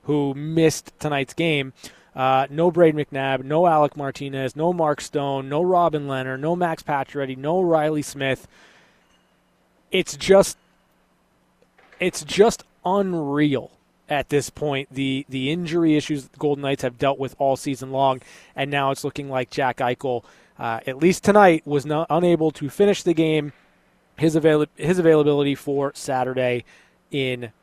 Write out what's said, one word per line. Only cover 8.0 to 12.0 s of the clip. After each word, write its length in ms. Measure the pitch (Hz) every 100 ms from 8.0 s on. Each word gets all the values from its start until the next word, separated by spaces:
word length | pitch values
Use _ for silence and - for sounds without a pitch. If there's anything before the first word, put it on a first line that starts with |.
Smith. 460 | 139 139 135 127 - _ - _ _ _ _ _ _ _ _ _ _ _ _
It's 260 | 185 - 139
just, 400 | - 190 - - _ _ _ _ _ _ _ _ _ _ _ _ _
it's 240 | _